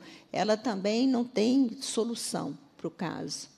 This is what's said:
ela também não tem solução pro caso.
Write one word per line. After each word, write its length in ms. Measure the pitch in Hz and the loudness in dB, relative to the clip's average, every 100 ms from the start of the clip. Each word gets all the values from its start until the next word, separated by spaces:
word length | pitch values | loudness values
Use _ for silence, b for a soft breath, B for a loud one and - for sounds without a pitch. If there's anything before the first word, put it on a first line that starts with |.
| B B B | B B B
ela 240 | - 202 214 | -2 2 2
também 500 | 254 190 196 220 269 | 0 -2 0 2 4
não 160 | 247 | 2
tem 540 | 240 - 226 269 247 208 | 0 2 4 4 4 0
solução 800 | - - 226 226 - 175 165 151 - - | -4 -2 -2 -4 -6 -4 -6 -10 -16 -10
pro 140 | - | -10
caso. 580 | - 165 - 165 - - | -6 -6 -6 -8 -10 -12